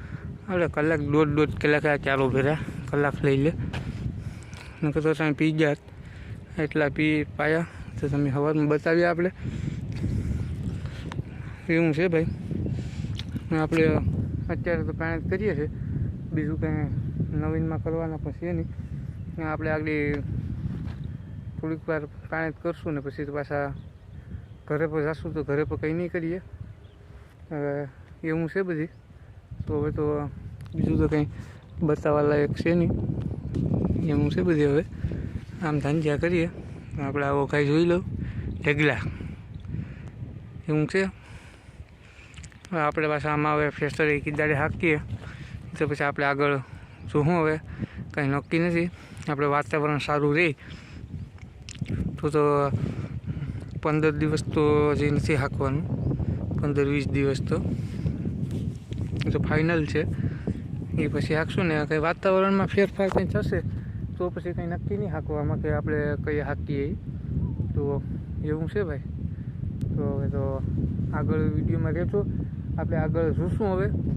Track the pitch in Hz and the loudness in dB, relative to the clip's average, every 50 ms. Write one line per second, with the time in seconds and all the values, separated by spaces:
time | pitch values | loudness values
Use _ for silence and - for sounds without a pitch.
0 | - - - - - - - - - - 185 180 170 - - 151 151 160 165 151 | -10 -10 -10 -10 -10 -10 -12 -10 -6 -2 0 2 2 2 2 2 2 4 2 2
1 | 143 143 147 151 156 147 147 151 151 143 - - - 151 147 147 151 151 147 139 | 2 4 4 6 6 6 4 4 4 2 2 2 4 4 4 6 4 4 2 2
2 | - 139 135 135 135 127 120 135 131 143 156 156 - - - - - - 147 143 | 2 2 4 4 4 4 4 4 4 4 2 0 -2 -6 -6 -6 -4 0 2 2
3 | 147 143 135 - 151 143 139 135 139 160 170 - - - - - - - - - | 2 2 2 2 2 4 4 4 4 2 2 0 -2 -4 -4 -4 -4 -4 -4 -4
4 | - - - - - - - - - - - - - - - - 160 151 143 156 | -4 -6 -6 -6 -8 -10 -10 -10 -12 -14 -14 -14 -14 -16 -6 -2 -2 0 2 2
5 | 151 156 156 151 160 151 139 - 156 160 156 156 160 147 147 - - - - - | 2 2 2 4 2 2 2 4 2 2 4 4 4 2 2 0 -4 -12 -18 -16
6 | - - - - - - - - - - - 170 156 147 - 156 147 139 135 156 | -16 -16 -16 -14 -12 -12 -12 -12 -12 -8 -4 -2 -2 0 2 2 2 2 2 2
7 | 156 156 151 151 147 - - - 147 151 160 165 165 - - - - - - - | 2 2 2 2 0 -2 -2 0 2 2 2 2 0 -2 -8 -12 -12 -10 -6 -4
8 | 151 143 143 143 143 139 127 143 143 151 151 156 147 147 151 147 - 170 165 170 | -2 0 0 2 2 2 2 2 2 2 2 2 4 4 2 2 2 2 4 4
9 | 175 175 170 165 175 190 - - - - - - - - - - - - - - | 4 4 2 2 0 0 -2 -4 -6 -6 -6 -4 -4 -4 -4 -6 -6 -6 -6 -4
10 | - - - - - - - - - - - - - - - - - - - - | -2 -2 -2 -2 -2 -2 -2 -2 -4 -4 -4 -4 -4 -4 -4 -6 -6 -8 -8 -8
11 | - - - - - - - - - - - - - - 165 165 170 160 143 151 | -8 -8 -6 -8 -8 -8 -10 -12 -12 -12 -12 -8 -2 0 2 4 4 4 4 2
12 | 180 185 165 160 165 - - - - - - - - - - - - - - - | 2 2 2 2 0 0 -2 -4 -6 -6 -4 -4 -2 -2 -2 -4 -4 -6 -6 -6
13 | - - - - - - - - - - 165 156 156 151 165 160 160 156 156 156 | -6 -6 -6 -6 -6 -6 -6 -6 -4 -2 0 0 2 2 4 4 6 6 4 4
14 | - - - - - - - - - 175 170 - - 180 170 160 160 156 151 151 | 2 2 0 0 0 -2 -2 -4 -4 -4 -4 -2 -2 0 0 0 0 -2 -2 -2
15 | 160 165 165 160 165 - 185 190 214 202 160 143 151 160 - - - - - - | -2 -2 -2 -2 -2 -2 -2 0 0 0 0 0 -2 -2 -4 -6 -6 -4 -2 -2
16 | - - - - - - 160 160 151 151 160 - 156 156 156 151 151 - - - | -2 -2 -4 -6 -6 -4 -2 0 0 0 0 0 0 0 0 0 0 -2 -2 -2
17 | - - - - - - 156 151 151 156 160 160 160 160 160 160 - 165 160 165 | -2 -2 -2 -2 -2 -2 0 0 0 0 0 0 0 0 -2 -2 -2 -2 -2 -2
18 | 165 160 160 151 - 147 - - 170 175 175 165 160 - - - - - - - | -2 -2 -4 -4 -6 -6 -6 -4 -4 -2 -2 -2 -2 -4 -6 -8 -8 -8 -8 -8
19 | - - - - - - - 165 160 156 156 151 156 156 156 156 156 156 151 151 | -8 -8 -8 -8 -10 -8 -6 -4 -4 -2 -2 -2 0 0 0 0 0 0 0 2
20 | 147 147 147 143 - - - - - - - - - - - - - - - - | 2 2 0 0 -2 -4 -4 -4 -4 -4 -4 -6 -6 -6 -6 -6 -6 -8 -8 -8
21 | - - - - - - - - - - - - 160 160 160 156 - - 160 151 | -8 -10 -10 -10 -12 -12 -12 -12 -12 -10 -10 -6 -6 -6 -6 -4 -4 -4 -4 -2
22 | 151 147 - - - - 160 160 160 160 147 - - 170 165 - - 170 151 143 | -4 -6 -10 -14 -10 -6 -4 -4 -2 -4 -4 -4 -4 -4 -4 -4 -4 -4 -4 -4
23 | 131 139 135 - 147 143 143 147 139 - 147 143 143 139 135 - - - - - | -4 -6 -6 -6 -6 -4 -4 -4 -4 -2 -2 -2 -2 -2 -4 -8 -12 -14 -18 -20
24 | - - - - - - - - - - - - - - 147 143 165 156 151 160 | -20 -18 -16 -16 -12 -12 -12 -12 -12 -14 -18 -12 -4 -2 0 0 0 0 0 0
25 | 143 156 156 - - 165 151 156 139 139 143 147 156 151 151 147 156 156 160 170 | 0 0 -2 -2 -6 -4 -4 -4 -2 0 0 0 0 0 -2 -2 0 0 0 0
26 | 180 165 - 175 165 165 175 185 - - - - - - - - - - - - | -2 -2 -2 -2 -2 -2 -4 -6 -8 -12 -14 -14 -14 -14 -16 -18 -20 -20 -20 -20
27 | - - - - - - - - - - 160 147 143 143 143 143 143 131 - - | -20 -20 -20 -20 -20 -20 -20 -20 -12 -8 -4 -2 -2 -2 -2 -2 -4 -6 -10 -14
28 | - - - - - 160 160 165 165 151 - 196 196 180 165 151 160 175 - - | -20 -20 -12 -6 -2 0 0 0 0 0 0 0 0 0 0 -2 -2 -4 -6 -12
29 | - - - - - - - - - - - - - - 156 147 147 151 - 160 | -20 -20 -20 -20 -20 -20 -20 -20 -16 -12 -10 -8 -4 -2 0 0 0 0 0 0
30 | 151 147 147 147 147 139 - - - - - - - - - 156 - 151 160 160 | 0 2 0 0 -2 -4 -6 -10 -12 -12 -12 -12 -12 -6 0 2 4 4 6 6
31 | 160 147 156 151 147 - - - - - - - - - - - 170 147 151 - | 6 6 4 4 2 2 -2 -8 -12 -14 -16 -18 -18 -14 -4 0 2 2 2 4
32 | - 156 147 147 147 147 147 147 147 143 - - - 165 170 175 170 170 - - | 4 4 4 6 6 6 6 6 4 2 2 2 2 4 4 6 4 4 2 2
33 | - - - - - - - - - - - - - - - - - - - - | 0 -2 -2 -2 -2 -4 -4 -6 -6 -4 0 0 2 2 2 2 2 2 2 2
34 | - 156 143 143 147 147 - 185 185 175 165 147 147 143 139 156 180 - - - | 2 2 4 4 4 4 2 2 4 4 6 6 6 6 6 4 2 0 -2 -4
35 | - - - - - - - - - - - - 170 151 151 143 131 139 151 165 | -4 -2 -2 -4 -4 -6 -6 -8 -8 -10 -8 -4 -2 0 0 2 2 2 2 2
36 | 151 151 147 131 165 175 180 170 165 175 - - - - - - - - - 147 | 2 2 2 2 2 2 4 2 2 0 -2 -6 -12 -12 -12 -12 -10 -8 -6 -4
37 | 139 139 135 143 143 143 143 143 139 127 151 147 147 139 151 160 170 170 175 185 | -2 -2 0 0 2 2 2 2 2 2 4 4 4 4 4 4 6 4 4 2
38 | 190 - - - - - - - - - - - - 147 147 147 151 143 123 - | 0 -2 -4 -6 -6 -6 -6 -6 -6 -6 -6 0 0 2 4 4 4 4 4 2
39 | - - - - - - - - - - - - - - - - - - - - | -2 -4 -6 -6 -8 -10 -10 -12 -14 -14 -14 -12 -10 -8 -6 -6 -6 -8 -10 -12
40 | - - - - - - - - - - - - - 160 151 151 151 - - 190 | -14 -14 -12 -12 -12 -12 -12 -12 -14 -14 -14 -10 -4 0 0 2 2 2 2 0
41 | 190 185 - - - - - - - - - - - - - - - - - - | 0 0 -4 -8 -14 -18 -18 -18 -18 -20 -20 -20 -20 -20 -18 -18 -18 -18 -20 -20
42 | - - - - - - - - - - - - - - 175 160 151 147 - 165 | -20 -20 -20 -20 -20 -20 -18 -18 -18 -18 -18 -18 -8 -2 0 2 2 2 2 2
43 | 156 151 151 147 135 156 147 147 147 151 151 151 151 143 - - 151 143 - - | 2 2 2 2 2 2 2 4 4 4 4 4 4 2 2 0 -2 0 2 2
44 | 156 151 147 143 - 151 151 147 151 151 151 135 151 156 - - 185 165 151 147 | 4 4 4 2 0 -2 0 2 2 4 4 4 2 0 0 2 2 2 2 2
45 | - - - - - - - - - - - - - - - - 156 147 147 - | 0 -4 -8 -8 -8 -12 -14 -14 -12 -12 -12 -12 -12 -10 -4 -2 0 0 0 0
46 | 147 143 139 147 143 139 143 139 147 143 143 135 123 - - - - - - - | 0 0 2 2 2 2 4 4 4 4 2 2 -2 -6 -12 -16 -16 -18 -18 -14
47 | - - - 151 139 160 180 170 156 156 156 156 - - - - - - - - | -8 0 2 4 4 4 4 4 4 2 2 0 -4 -8 -8 -8 -8 -8 -8 -10
48 | - - - 156 143 135 139 143 - - 170 165 170 175 170 165 170 175 - - | -12 -6 -2 0 0 2 0 0 0 0 2 2 2 4 2 2 0 0 -4 -8
49 | - - - - - 160 147 139 147 143 143 147 143 - 160 151 147 151 151 135 | -16 -16 -14 -8 -4 -2 0 2 2 4 4 2 2 2 2 2 2 2 2 2
50 | - - 147 147 147 147 143 165 180 160 135 - - - - - - - - - | 2 2 2 4 4 4 4 4 4 4 2 -2 -8 -14 -16 -16 -16 -16 -14 -14
51 | - - - - - - - - - - - - - - - - - - - - | -12 -12 -10 -10 -10 -12 -14 -16 -16 -16 -16 -16 -16 -16 -10 -8 -6 -4 -2 -2
52 | - - 147 - - 151 151 151 147 147 147 143 143 139 - - - - - - | -2 -4 -4 -2 -2 0 2 4 4 4 4 4 4 2 2 0 0 -2 -4 -4
53 | - - - - - - - - - - - - - - - - - 156 151 156 | -6 -6 -8 -8 -6 -6 -6 -4 -6 -6 -6 -8 -8 -10 -6 -2 0 2 4 4
54 | 151 156 147 147 156 151 156 156 - - - 160 151 151 147 147 147 147 143 135 | 4 4 4 4 2 2 2 0 0 0 2 4 6 6 6 6 6 4 4 4
55 | 147 147 147 143 - - 156 135 139 143 - - 139 135 135 151 180 - - - | 2 2 2 2 2 4 2 2 2 0 0 0 0 2 2 0 0 -2 -2 0
56 | - - - - - - - - - - - - - 147 143 143 139 139 143 143 | 0 0 0 0 0 -2 -2 -2 -2 -2 -2 0 0 2 2 2 2 2 2 0
57 | 131 135 135 139 139 139 135 135 - - 156 170 - - - - - - - - | 0 0 2 2 2 2 2 0 0 0 0 0 0 -2 -2 -4 -4 -4 -4 -2
58 | - - - - - - - - - - - - - - - - - - - - | -2 -2 -2 -2 -2 -4 -4 -4 -4 -4 -4 -2 -4 -4 -6 -6 -8 -8 -8 -6
59 | - - - - - - - - - - 151 156 160 165 170 160 151 147 - 151 | -4 -4 -2 -2 0 0 0 0 2 2 2 2 4 4 2 2 2 2 0 0
60 | 165 - - - - - - - - - - - - - - - - - - - | 0 0 -2 -2 -2 -2 -4 -4 -4 -4 -4 -4 -6 -8 -8 -8 -6 -4 -2 0
61 | - 147 147 147 - - 156 156 160 - - 202 185 165 156 151 151 139 156 156 | 0 0 0 0 0 2 2 2 0 0 0 2 2 2 2 2 2 2 0 2
62 | 147 165 175 - - 196 185 190 190 196 196 196 190 165 - 202 196 185 - - | 2 2 0 2 4 4 6 6 6 6 4 4 2 4 4 4 4 4 2 0
63 | 196 185 - 185 185 180 - 208 208 - 190 170 - - - - - - - - | 0 2 4 2 2 2 2 0 2 2 0 0 0 -2 -4 -4 -4 -6 -6 -6
64 | - - - - 180 180 - 175 160 180 170 175 175 170 170 165 - - 202 202 | -6 -6 -4 -2 -2 -2 -2 -4 -6 -4 -4 -4 -2 -2 -4 -4 -2 -2 -2 -2
65 | 208 180 156 156 151 151 151 151 147 147 156 151 151 151 151 151 147 151 151 147 | 0 -2 -2 -2 -2 -2 -2 0 0 0 0 0 2 2 2 2 2 0 0 0
66 | 147 147 147 143 - 151 151 147 139 139 147 - - - 147 139 139 - - - | 0 0 -2 -2 -2 0 0 0 0 -2 -2 -4 -2 -2 -2 -2 0 -2 -4 -4
67 | - - - - - - - - - - - - - - - 143 143 143 139 135 | -6 -8 -8 -6 -6 -4 -2 -2 0 0 0 -2 -2 0 0 0 0 2 0 0
68 | 135 - - - - - - - - 151 151 160 165 156 - 208 196 160 - - | -2 -4 -6 -6 -6 -6 -4 -4 -2 -2 0 0 -2 -2 0 0 0 0 -2 -4
69 | - - - - - - - - - - - - - - - - - - - - | -6 -6 -6 -6 -6 -6 -6 -8 -8 -8 -6 -6 -4 -4 -4 -2 -2 -2 0 0
70 | 143 143 139 143 139 135 139 139 135 135 135 135 131 - - - - - - - | 0 0 0 0 0 0 0 0 0 0 0 -2 -2 -2 0 0 0 0 0 -2
71 | - - - 151 151 151 156 156 156 156 156 - - - - 160 160 160 156 170 | -2 0 0 0 0 2 2 2 2 2 2 2 2 2 2 2 2 2 2 0
72 | 175 - 202 202 202 - - - - - - - - - - - 160 - 170 160 | 0 2 2 2 2 0 0 -2 -2 -4 -6 -6 -4 -4 -2 -2 0 0 2 2
73 | 156 156 160 165 165 160 151 - 165 185 - - 220 196 185 180 196 208 - - | 2 2 2 2 2 2 2 2 2 0 2 2 2 2 2 2 2 2 0 0
74 | - - - | 0 0 0